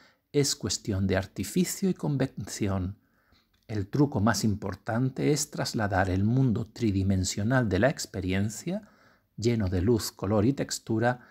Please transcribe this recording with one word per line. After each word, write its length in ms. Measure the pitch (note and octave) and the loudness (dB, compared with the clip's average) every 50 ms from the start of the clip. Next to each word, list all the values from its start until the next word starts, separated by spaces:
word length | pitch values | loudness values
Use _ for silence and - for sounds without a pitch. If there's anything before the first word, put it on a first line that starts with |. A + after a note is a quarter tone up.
| - _ _ _ _ _ | -20 _ _ _ _ _
es 240 | - C#3+ C3+ C#3 - | 0 2 2 2 0
cuestión 500 | - - G#2 - - - - G2 F#2+ G2 | -4 -4 -6 -6 -4 -4 -2 -2 0 2
de 100 | F#2+ F#2+ | 2 2
artificio 720 | F#2 F#2+ - - - G2 - - F3+ F3+ - - - G3 F#3 | 0 -2 -4 -6 -8 -6 -2 0 0 0 0 -2 -2 -2 -2
y 60 | F3 | -2
convención. 1040 | - - D3+ C#3+ C3+ C3+ C3+ - - G#2 - - - A2+ G2 F#2+ G2 F#2 F#2+ G2 _ _ _ _ _ _ _ _ _ _ _ _ _ _ - | -2 -2 -2 0 0 -2 -2 -4 -8 -12 -10 -6 -4 -2 -2 0 -2 -2 -4 -6 _ _ _ _ _ _ _ _ _ _ _ _ _ _ -8
El 180 | A2 G#2 G2 | -6 -6 -6
truco 340 | - - C3 D3 C#3+ - A2+ | -2 2 2 2 2 2 2
más 220 | G2 A#2 G#2+ - | 2 2 2 2
importante 880 | - A2 G2 F#2 - G2 - - - - A2+ A#2 C3 C3 - - C#3 C#3 | 0 0 0 -2 -4 -8 -8 -8 -6 -4 -2 -2 -2 -2 -2 -2 0 0
es 200 | D3+ D3 - - | 0 0 -2 -6
trasladar 580 | - D#3+ C#3+ - - A#2 G#2+ G2 G2 F#2 G2 F#2 | -6 -6 -6 -4 -2 -2 0 2 2 2 2 2
el 140 | F2+ F#2+ G2 | 2 2 2
mundo 420 | A2 A#2+ C3 C3+ B2+ G2+ B2 A#2 | 2 2 4 2 2 2 0 -4
tridimensional 1000 | - - - A#2 G#2+ F#2+ G2 F#2+ G2 G2 F#2+ F#2 - - - G2+ A#2 C3+ C3 B2 G#2 | -6 -6 -2 0 0 2 2 2 2 2 0 0 -2 -2 -2 0 0 2 2 2 2
de 100 | F#2 F#2 | 2 2
la 100 | A2 C#3 | 2 2
experiencia, 1000 | E3+ - - - - G2+ F2 F#2 F#2 G2 G2+ G#2+ G#2 - - E3 F#3 G#3+ G#3+ - _ _ _ _ _ _ _ _ _ | 0 -2 -8 -10 -8 -6 -4 -2 0 0 -2 -2 -4 -8 -8 -6 -6 -6 -8 -12 _ _ _ _ _ _ _ _ _
lleno 320 | - G#2 A#2+ A#2+ A2+ G2+ F2+ | -2 0 0 2 2 0 0
de 120 | G2 F2+ | 0 2
luz, 300 | F2 A#2 A#2+ G#2+ - - | 2 4 2 2 0 -4
color 340 | - - - G2 A2 G#2+ G2 | -8 -6 -2 0 2 4 4
y 80 | B2+ | 4
textura, 680 | C#3+ - C#3+ - - - - - A2+ A2 A#2 A#2+ B2 B2+ - - | 2 0 -4 -6 -8 -8 -6 -4 0 2 2 2 0 0 -6 -20